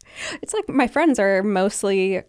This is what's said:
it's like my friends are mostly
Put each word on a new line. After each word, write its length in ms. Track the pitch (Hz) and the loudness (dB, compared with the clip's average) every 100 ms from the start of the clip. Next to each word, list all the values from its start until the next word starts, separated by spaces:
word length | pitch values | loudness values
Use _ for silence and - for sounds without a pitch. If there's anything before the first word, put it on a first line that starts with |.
| - - - 302 | -20 -14 -12 -12
it's 120 | 294 | -8
like 140 | 427 - | -6 -2
my 180 | 262 240 | 0 0
friends 320 | 285 320 226 | 2 2 2
are 220 | 196 190 | 2 2
mostly 800 | 208 190 196 - 196 196 190 185 | 0 0 0 -2 -2 0 0 -2